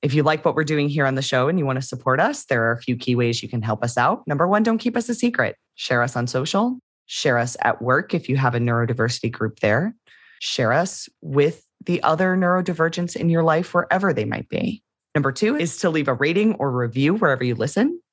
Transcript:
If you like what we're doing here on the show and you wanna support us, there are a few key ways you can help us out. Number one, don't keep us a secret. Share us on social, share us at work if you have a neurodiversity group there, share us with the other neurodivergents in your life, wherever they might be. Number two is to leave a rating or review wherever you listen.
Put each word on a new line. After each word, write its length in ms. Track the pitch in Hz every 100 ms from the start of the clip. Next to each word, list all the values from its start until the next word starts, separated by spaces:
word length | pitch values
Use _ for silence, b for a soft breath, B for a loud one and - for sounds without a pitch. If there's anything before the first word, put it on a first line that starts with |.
If 140 | - 139
you 80 |
like 200 | 147 156
what 120 | 160 147
we're 80 |
doing 260 | 151 151 143
here 160 | 147 135
on 80 |
the 80 | 135
show 260 | 135 131 131
and 120 | 180
you 60 | 143
wanna 160 | 131
support 360 | 135 123 131 131
us, 260 | 202 285 -
there 180 | 123
are 80 | 113
a 100 | 117
few 140 | - 120
key 200 | - 120
ways 280 | 120 117
you 60 | -
can 120 | 120
help 220 | 110 107
us 120 | 120 120
out. 300 | 127 190 -
Number 220 | 147 175
one, 160 | 208
don't 160 | 220 226
keep 180 | 240 233
us 120 | 226
a 40 |
secret. 420 | 233 240 233 117 - _ _
Share 260 | - 123
us 140 | 120 123
on 100 | 123
social, 540 | 131 131 196 233 254 _ _ _
share 320 | - 151 120
us 180 | 120 -
at 180 | - -
work 320 | 120 135 180 -
if 120 | -
you 100 | 135
have 180 | 131 120
a 40 |
neurodiversity 720 | 120 117 117 120 117 120 117
group 280 | 120 110 -
there, 340 | 107 110 185 233 _ b b b
share 340 | - - 117
us 340 | 135 185 - - _
with 420 | 160 139 147 170 _ _ -
the 160 | 175
other 340 | - 160 185 185
neurodivergents 800 | 180 180 180 165 160 165 175 -
in 140 | 170
your 140 | 165
life, 320 | 165 160 180 180
wherever 360 | - 185 190
they 140 | 147 110
might 240 | - -
be. 320 | - - 214 _ _ _
Number 180 | 151 143
two 240 | - 214 294
is 220 | 165 -
to 140 | 185
leave 160 | 160 139
a 80 | 123
rating 400 | 143 175 214 196
or 160 | 139
review 420 | 123 120 117 143
wherever 300 | 202 185 131
you 100 | 127
listen. 480 | 113 117 - 262 349 _